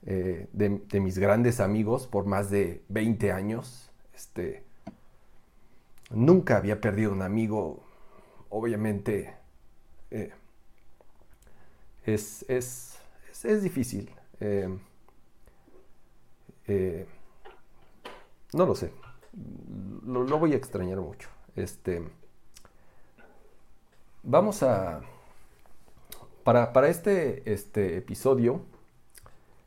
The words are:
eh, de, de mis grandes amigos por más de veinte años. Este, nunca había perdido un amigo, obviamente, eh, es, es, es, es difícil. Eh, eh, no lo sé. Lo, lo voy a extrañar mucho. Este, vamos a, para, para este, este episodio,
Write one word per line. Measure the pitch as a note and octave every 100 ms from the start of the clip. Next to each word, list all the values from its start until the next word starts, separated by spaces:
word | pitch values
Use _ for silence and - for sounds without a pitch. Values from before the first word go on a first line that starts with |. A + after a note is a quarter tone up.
| -
eh, | F#2+ F#2 E2 G2+
de, | G#2+ G#2 G2+ -
de | G2+
mis | F#2+ F#2
grandes | F#2+ A2 A#2+ A#2+
amigos | F#2+ G#2+ G#2+ C3+ -
por | G2 G2+
más | G2 G2
de | G2+ F2+ - -
veinte | G2+ A2+ G#2 G2+
años. | F#2 G2+ A2+ - - - - -
Este, | - - - F2+ - - - - - - - - - - - - - - - -
nunca | G#2+ C3 F#3 - G#2
había | F#2+ G#2
perdido | A2 G2 G#2+
un | G2
amigo, | F#2 G#2+ A2 G#2+ D#2+ - - - - - - - -
obviamente, | G#2 A#2 G#2 A2 G2+ G#2+ G2+ - - - - - - - - -
eh, | A2 G2 - - - - - - - - - - - - - - - - - -
es, | G#2+ - - -
es, | B2+ B2 - - - - - -
es, | - A#3
es | G#3+
difícil. | F#3+ C#3 A#2 G2+ G#2 - - -
Eh, | G#2 G2+ F#2 F#2+ - - - - - - - - - - - - - - - - - - -
eh, | G2+ F#2 E2+ F2+ - - - - - - - - - - - - - -
no | D3+ F3
lo | G2
sé. | F2+ - - - - G#3 - - - G2 F#2+ G2+ -
Lo, | B2
lo | B2+ D3+
voy | D#3+
a | C3
extrañar | - G2+ F2+ F#2+
mucho. | F2+ - - - - -
Este, | F#2+ - - E2+ E2+ - - - - - - - - - - - - - - - - - - - - -
vamos | - D3 G#3 G3
a, | C3 G2+ F#2 D2+ - - - - - - - - - - - - - -
para, | - A#2+ A2+
para | C3 D3
este, | E3 G#3 F#3+ C#3 - -
este | G2 - G#2+ F#2+ E2+
episodio, | - - C3 C3 A#2 D#3+ - - - _ - - - - - -